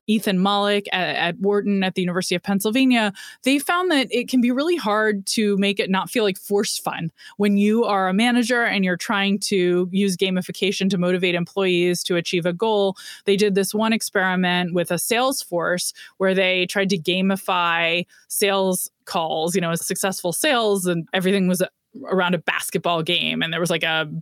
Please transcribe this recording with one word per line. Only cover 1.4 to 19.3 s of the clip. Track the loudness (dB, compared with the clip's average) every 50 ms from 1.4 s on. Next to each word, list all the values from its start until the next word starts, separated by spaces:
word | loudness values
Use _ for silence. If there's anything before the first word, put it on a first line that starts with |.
| 0 0 0 0 0 0 0 0 0
at | 0 0
the | -2
University | -2 -2 -2 -2 -2 -2 -4
of | -4 -2
Pennsylvania. | -2 -2 0 0 0 2 2 4 4 4 4 2 0 -2 -6 -12 -20 -20 -4 0
They | 0 0 2
found | 0 0 0 0 2 2
that | 2 0 0 0
it | -2 -4 -2 0
can | 0 2
be | 2 2
really | 2 0 0 0 -2
hard | -2 0 0 0 2 2 0 0 -2 -4
to | -4 -2 0 0 2 2 2
make | 2 0 0 0
it | -2 0
not | 0 -2 -2 -2
feel | -2 0 0
like | 0 -2 -4
forced | -4 -2 -2 0 0 -2 -4 -6 -6
fun | -8 -6 -6 -8 -8 -10 -12 -18 -14 -4
when | 0 0 2 4 4
you | 4 4 4 2 2
are | 2 2 0 0 2
a | 2
manager | 2 2 4 2 2 2 2 2 0 0
and | 0 0 0 0
you're | 0 0
trying | -2 -2 -2 0 0 2 0 0 -2
to | -2 -2 0 2 2 2 2 2 0 0 0
use | 0 0 0 0
gamification | 0 0 0 0 -2 -4 -6 -4 -2 -2 -2 0 0 0 0
to | 0 0
motivate | 2 0 0 0 0 0 0
employees | 0 -2 -4 -2 -2 0 2 2 2 2 2 0 -2 -2
to | -2 -2
achieve | -2 0 -2 -2 -2 -2
a | -2 -2
goal. | -2 0 0 2 2 2 0 -2 -4 -10 -18 -18 -6 -2
They | 0 2
did | 2 2 2 2
this | 0 0 0 0
one | 0 0 0 0
experiment | -2 -2 -2 -2 0 0 2 2 2 2 2 2 0 0 0 0
with | -2 0 0
a | -2 -2
sales | -2 0 0 2 2 0 0 -2 -6
force | -4 -4 -2 0 0 0 -2 -2 -6 -8 -12 -16 -18 -6
where | -2 0 2 2
they | 2 2 2 2 0 0
tried | 0 0 0 0 0
to | 0 -2
gamify | 0 0 0 2 2 0 0 0 -2 -2 0 0 0 2 2 2 2 0 0 -2 -2 -6 -10 -20 _ -10
sales | -4 0 0 2 2 2 2 2 0 -2 -4 -8 _ _ _
calls, | -6 -4 -4 -2 -2